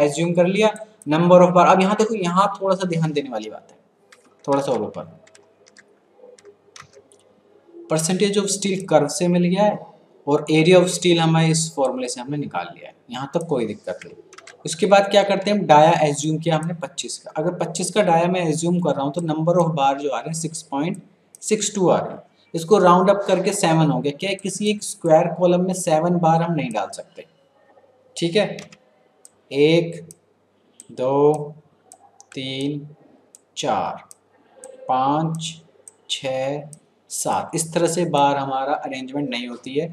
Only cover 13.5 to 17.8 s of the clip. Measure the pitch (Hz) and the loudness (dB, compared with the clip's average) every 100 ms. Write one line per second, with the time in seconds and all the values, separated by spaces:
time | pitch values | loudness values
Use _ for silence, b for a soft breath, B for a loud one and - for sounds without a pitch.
13.5 | 135 110 104 - 90 - - - - - | -4 -4 -8 -10 -12 -12 -20 -20 -20 -20
14.5 | - 160 - 196 196 202 202 196 190 196 | -14 -12 -2 4 4 6 2 2 0 0
15.5 | 208 160 151 156 165 151 147 151 156 160 | -2 4 6 6 4 2 0 -4 -4 -2
16.5 | 156 165 170 135 - 117 - - 160 156 | -2 -2 -8 -10 -12 -12 -14 -10 -6 -4
17.5 | 262 170 - | -4 -6 -6